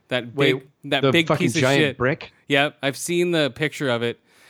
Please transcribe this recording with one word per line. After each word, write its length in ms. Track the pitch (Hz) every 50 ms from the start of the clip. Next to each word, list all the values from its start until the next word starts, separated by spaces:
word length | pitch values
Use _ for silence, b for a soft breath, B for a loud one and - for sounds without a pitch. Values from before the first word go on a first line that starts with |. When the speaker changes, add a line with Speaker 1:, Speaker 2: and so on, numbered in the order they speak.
| _ -
Speaker 1:
That 260 | 131 123 113 120 113
Speaker 2:
Wait, 180 | 139 143 151 -
Speaker 1:
big, 140 | 143 - _ _ _ -
that 160 | 143 143 135
Speaker 2:
the 100 | 135 135
Speaker 1:
big 140 | 143 170 160 160
Speaker 2:
fucking 180 | 156 135 180
Speaker 1:
piece 80 | 160 113
of 60 | 165
Speaker 2:
giant 180 | 131 127 139 139
Speaker 1:
shit. 160 | 151 139 123 -
Speaker 2:
brick? 340 | 123 131 160 - - - _ _ _ -
Speaker 1:
Yep, 280 | 143 139 147 147 - -
I've 140 | 135 139 127 -
seen 320 | - - 175 175 175 175
the 200 | 170 160 147 127
picture 380 | 113 - 156 143 - - 151 131
of 140 | 120 113
it. 180 | 120 120 113 _ _ b b b b